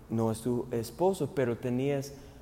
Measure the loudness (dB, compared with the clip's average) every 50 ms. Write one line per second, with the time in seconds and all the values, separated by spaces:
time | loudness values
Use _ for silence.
0 | -8 -2 0 2 2 2 2 0 0 0 0 0 0 0 -2 -2 -2 -2 -2 2
1 | 2 2 4 2 -2 -2 0 0 2 2 0 0 0 0 0 2 2 2 0 0
2 | -2 -6 -10 -14 -16 -18 -18 -18